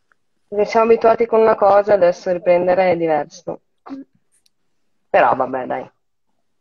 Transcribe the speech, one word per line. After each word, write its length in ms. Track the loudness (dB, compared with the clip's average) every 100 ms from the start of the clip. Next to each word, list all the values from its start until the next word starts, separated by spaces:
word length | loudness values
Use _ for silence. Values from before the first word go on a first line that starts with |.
| _ _ _ _ _
Perché 180 | -4 -2
siamo 200 | 0 2
abituati 400 | 2 2 0 0
con 140 | 0
una 160 | 2 2
cosa, 380 | 2 2 2
adesso 380 | 2 2 0 -6
riprendere 600 | -4 0 0 2 0 0
è 60 | -2
diverso. 640 | -2 -4 -4 -12 -16 -16 _ _ -20 -20 -20 _ _ _ _ _ _ _ _ _ _
Però, 260 | 0 2 0
vabbè, 300 | -4 -6 -8
dai. 240 | -10 -10 _ _ _ _ _ _ _